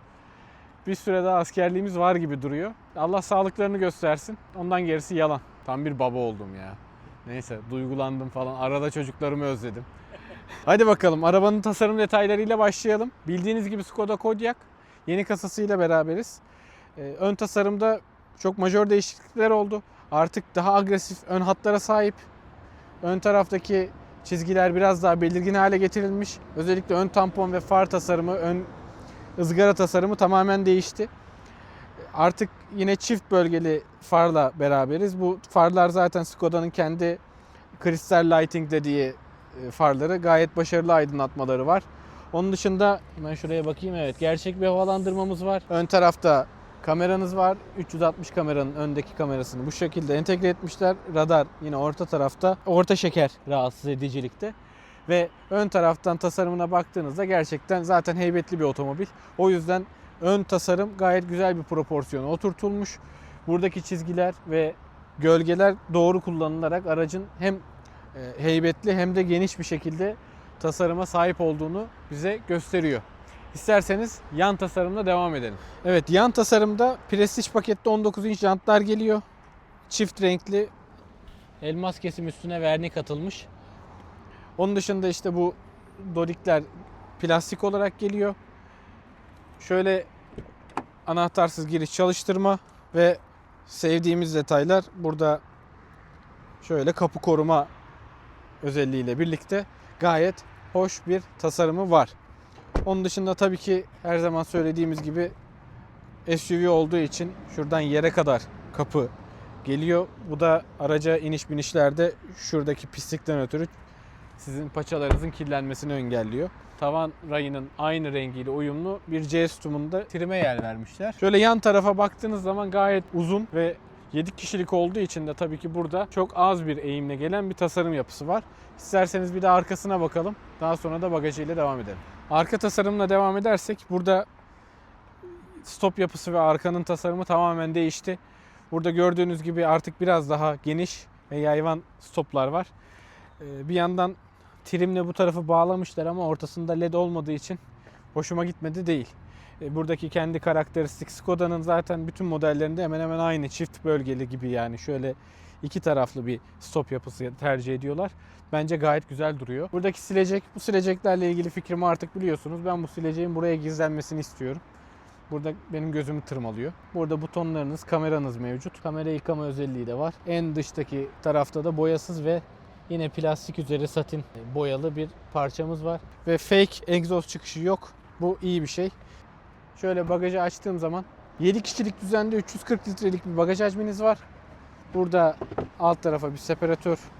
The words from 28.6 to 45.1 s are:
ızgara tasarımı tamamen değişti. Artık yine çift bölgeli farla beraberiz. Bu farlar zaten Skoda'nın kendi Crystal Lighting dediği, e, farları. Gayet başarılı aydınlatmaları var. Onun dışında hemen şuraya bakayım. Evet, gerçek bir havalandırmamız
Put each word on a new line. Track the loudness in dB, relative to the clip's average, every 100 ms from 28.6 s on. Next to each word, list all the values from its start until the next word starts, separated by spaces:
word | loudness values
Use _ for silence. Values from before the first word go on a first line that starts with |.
| -6 -14 -18 -18 -20 -18 -10 -4
ızgara | 0 4 6
tasarımı | 6 2 2 2 2
tamamen | 4 6 4 4 4
değişti. | 4 2 -6 -8 -10 -20 -20 -20 -20 -20 -20 -20 -20 -8
Artık | 2 2 2 -4 -6 -10 -2
yine | 0 0
çift | 0 -2 2
bölgeli | 4 4 2 0 -2 -4 -18
farla | 2 4 6 4 2 2
beraberiz. | 2 2 2 0 -2 0
Bu | -2 -2 0
farlar | 4 6 6 4
zaten | 4 2 2
Skoda'nın | -4 -2 0 0 0
kendi | 0 0 0 -2 -2 -10 -20 -20 -20 -20 -4
Crystal | -2 -2 4 4 6
Lighting | 6 4 -2 -2
dediği, | 0 0 0 0 -4 -18 -20 -20 -14 -8
e, |
farları. | 2 4 4 0 0
Gayet | 4 6 4 0
başarılı | 0 2 6
aydınlatmaları | 4 4 0 -4 -2 0 0 2
var. | 2 0 -14 -20 -20 -8
Onun | -2 -2
dışında | 0 0 2 2 2 -4 -12
hemen | -10
şuraya | -8 -4 -2
bakayım. | -2 -4 -6
Evet, | -4 -4 -2
gerçek | 0 0 -4 -2
bir | 0
havalandırmamız | 2 2 0 -2